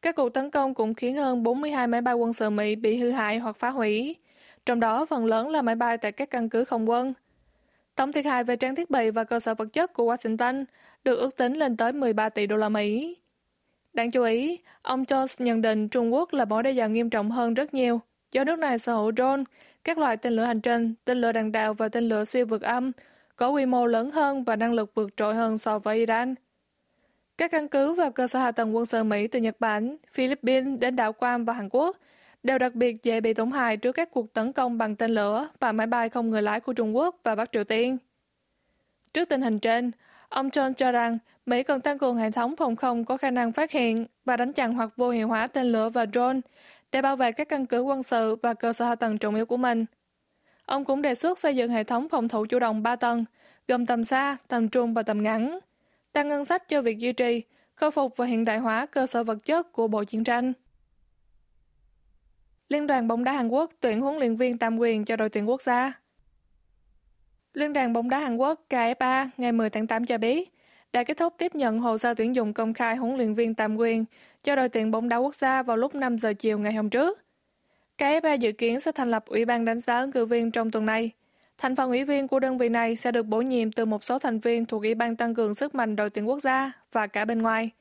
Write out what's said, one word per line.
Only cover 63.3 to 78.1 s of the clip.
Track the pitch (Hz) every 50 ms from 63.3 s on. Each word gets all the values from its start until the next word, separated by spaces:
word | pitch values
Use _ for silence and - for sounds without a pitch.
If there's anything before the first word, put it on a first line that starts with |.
Hàn | 277 285 247
Quốc | 226 233 277 320 330 - _
tuyển | - 247 214 214
huấn | 262 277 294
luyện | 311 269 233 226
viên | 220 254 254 240
tạm | 233 240 226 226
quyền | 226 240 233 226 214 208
cho | - 226
đội | 220 220 214
tuyển | - 214 208 214
quốc | 247 269
gia. | - 262 240 247 254 269 262 - _ _ _ _ _ _ _ _ _ _ _ _ _ _ _ _ _ _ _ _ _ _ _ _ _ _ _ _ _ _ _
Liên | 277 294 302 294
đoàn | 285 262 240 233
bóng | 233 233 247
đá | 262 277
Hàn | 302 262 233
Quốc | 233 262 285 320 311 _ _
K | -
F | 247 233 226 262 -
A | 262 254 262 262 269 262 -
ngày | - 247 240
mười | 233 226 226 214
tháng | - 214 220
tám | 226 233 226 240
cho | - 247
biết, | 226 220 233 262 330 370 - _ _ _ _ _ _ _ _ -
đã | 247 247
kết | - 311
thúc | - 339 339 339
tiếp | - 339 359 -
nhận | 302 277 233 220 226
hồ | 240 240 220
sơ | 220 - 240 233
tuyển | 226 220 233 254
dụng | 254 226 208 208
công | - 226 220 226
khai | - 247 233 226
huấn | 254 254 233 269
luyện | 262 240 214 214
viên | 214 233 226 226
tạm | - 220 214 214
quyền | 220 233 233 226 226 226 - _ - - - _ _ _
cho | - 285
đội | 269 254 247
tuyển | - 233 220 220
bóng | 220 226 233 240
đá | 233
quốc | 233 254 285 285
gia | - 294 262 262 262 254
vào | 247 226
lúc | 220 240 285 -
năm | 285 269 254 240
giờ | 226 226 220 208
chiều | 202 - 220 214 208
ngày | 208 208 220
hôm | 220 214 208
trước. | 202 240 285 349 415 - _ _ _ _ _ _ _ _ _ _ _ _ _ _ _
K | -
F | 294 277